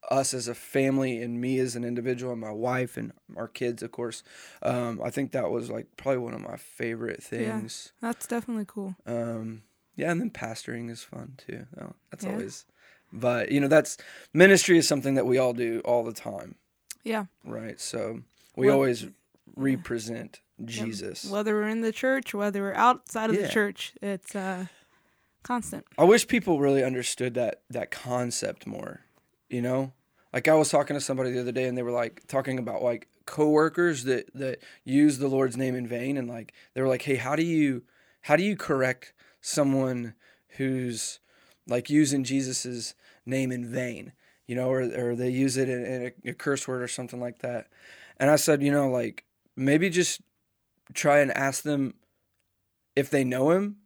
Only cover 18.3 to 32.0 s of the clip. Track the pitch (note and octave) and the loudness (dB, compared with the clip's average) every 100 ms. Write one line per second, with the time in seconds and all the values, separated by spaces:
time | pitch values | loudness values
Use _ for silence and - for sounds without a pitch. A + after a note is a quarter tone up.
18.3 | _ _ - C3 C#3 C3+ A#2 - - _ | _ _ 4 6 6 4 0 -4 -16 _
19.3 | _ - - C3+ C3 - A#2+ A2 A#2 A#2 | _ -20 -4 0 0 -2 -6 -6 -10 -10
20.3 | - _ _ A2+ A2+ A2+ G#2+ G2 - G3+ | -18 _ _ -10 -6 -6 -6 -8 -10 -6
21.3 | G3 G#3+ G#3+ G#3+ A3+ A3+ A3 C4 C4+ A#3+ | -4 0 0 0 -2 -2 -2 0 0 -2
22.3 | G#3 G#3 G3+ G3 G3 A#3 B3 - A3+ A3 | -4 -2 -2 -4 2 2 2 -4 -4 0
23.3 | F#3 G3+ A3+ G3+ F#3 - - G3+ G3 - | 0 2 0 0 -2 -14 -10 -8 -8 -8
24.3 | G3+ F#3+ F#3 F#3 _ _ _ _ _ _ | -8 -6 -6 -8 _ _ _ _ _ _
25.3 | _ - B3 - - - - E3+ A3+ - | _ -6 -6 -4 -12 -12 4 8 8 6
26.3 | A#3+ - D#3 C#3+ C#3 C3 B2+ A#2+ - B2+ | 0 2 2 4 4 2 -2 -4 -4 -2
27.3 | A#2+ A2+ - _ A#2+ - - C3 B2 B2 | 0 -2 -4 _ -8 -6 -8 -4 -2 -2
28.3 | - G2 - - G2+ - - _ _ _ | -2 -4 -6 -10 -10 -10 -12 _ _ _
29.3 | _ _ B2 A#2+ B2+ C3+ _ _ _ _ | _ _ -4 -2 -2 -4 _ _ _ _
30.3 | - - D#3 D3 D3+ C#3+ C#3+ - C3 B2+ | -2 6 6 6 4 2 -4 -2 -2 0
31.3 | B2 B2 B2 B2+ B2 A#2+ A#2+ | -2 -2 -2 -2 -2 -2 -2